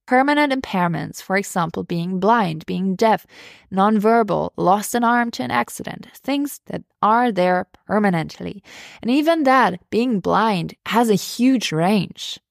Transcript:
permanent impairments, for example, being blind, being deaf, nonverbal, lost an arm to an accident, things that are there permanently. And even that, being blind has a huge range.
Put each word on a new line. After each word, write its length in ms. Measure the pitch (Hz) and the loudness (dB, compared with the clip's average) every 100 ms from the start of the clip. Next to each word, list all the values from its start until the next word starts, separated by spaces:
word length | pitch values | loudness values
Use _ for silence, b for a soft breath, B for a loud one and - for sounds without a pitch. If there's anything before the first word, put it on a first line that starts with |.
| - | -2
permanent 460 | 254 277 294 294 | 0 2 2 0
impairments, 680 | 269 - 190 175 160 156 - | -2 -4 -2 -2 -2 -8 -12
for 160 | - 190 | -4 -4
example, 460 | 196 185 165 190 | -2 -4 -4 -6
being 360 | 180 175 175 185 | -6 -6 -4 0
blind, 440 | 190 233 185 156 - | 2 2 0 -4 -6
being 280 | 180 190 | -4 -2
deaf, 320 | 180 220 202 - B B B B | 2 2 2 -4 B B B B
nonverbal, 800 | 190 202 220 214 233 214 160 160 - | 0 2 2 4 4 2 -2 -4 0
lost 380 | 170 202 202 | 2 2 0
an 100 | 240 | -2
arm 260 | 233 240 233 | 2 0 -2
to 100 | - | -6
an 80 | 247 | -4
accident, 580 | - 233 - - - - | -4 -4 -8 -12 -12 -16
things 460 | - - 285 285 - - | -12 -4 -4 -4 -8 -12
that 160 | - - _ | -12 -12 _
are 280 | 208 226 247 | 2 2 2
there 360 | 190 180 180 190 _ - | 2 2 0 -4 _ -4
permanently. 760 | 214 202 170 151 - 175 202 B B B B | 0 2 0 -4 -10 -12 -12 B B B B
And 80 | 220 | -2
even 340 | 269 311 330 | 2 2 2
that, 360 | 262 262 208 180 - | 4 4 4 0 -4
being 300 | 208 254 208 | -2 0 0
blind 540 | 170 175 220 185 160 - - | 0 2 2 0 -4 -10 -2
has 240 | 220 233 | 2 2
a 40 | |
huge 580 | 196 - - 254 262 - | 2 -2 0 2 2 0
range. 640 | 156 175 214 - - - - _ | 0 2 0 -2 -8 -14 -14 _